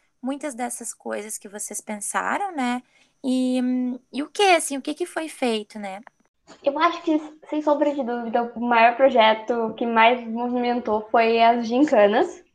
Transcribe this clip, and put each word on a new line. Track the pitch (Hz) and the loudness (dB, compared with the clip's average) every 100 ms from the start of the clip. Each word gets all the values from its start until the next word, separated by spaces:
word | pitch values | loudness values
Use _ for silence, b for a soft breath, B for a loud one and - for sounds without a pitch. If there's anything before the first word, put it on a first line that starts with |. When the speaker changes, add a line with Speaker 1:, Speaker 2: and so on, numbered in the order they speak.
| _ _ | _ _
Speaker 1:
muitas | 247 277 294 | -8 -8 -8
dessas | 233 240 - 226 | -8 -10 -10 -12
coisas | - 226 220 208 - | -12 -10 -8 -8 -12
que | 208 | -14
vocês | 208 - 208 | -14 -12 -12
pensaram, | - 208 - 196 185 285 392 | -10 -10 -6 -4 -2 -2 -4
né? | 311 247 247 - _ _ _ | -4 -4 -4 -8 _ _ _
E, | 262 254 254 254 247 254 247 254 _ | -2 0 0 0 0 -2 -4 -6 _
e | 254 | -10
o | 302 | -6
que, | - | 0
assim, | 392 330 320 277 | 4 4 0 -6
o | |
que | 294 | -6
que | 302 349 | -6 -8
foi | 339 320 | -8 -10
feito, | - 247 220 208 214 | -4 -2 -2 -6 -12
né? | 202 190 - _ _ _ - - | -12 -14 -18 _ _ _ -20 -8
Speaker 2:
Eu | 285 285 | -4 0
acho | 339 339 | 0 0
que, | - 311 - - - | -2 -2 -2 -18 -10
sem | 302 | -4
sombra | 302 285 294 | 0 2 0
de | 285 | 0
dúvida, | 240 240 226 240 240 226 | -4 -6 -4 -2 -4 -4
o | |
maior | 240 233 233 240 | 0 4 4 6
projeto | 269 240 220 220 - 233 220 - | 4 6 4 4 -2 -4 -4 -4
que | 233 | 0
mais | 226 226 247 233 | 4 4 4 -2
movimentou | 226 247 247 240 240 240 214 214 | -6 -4 -2 -2 -2 -2 -2 2
foi | 240 226 226 | 2 4 4
as | 226 240 226 | 4 4 2
gincanas | 247 294 233 202 226 370 - _ | 2 4 6 6 4 0 -4 _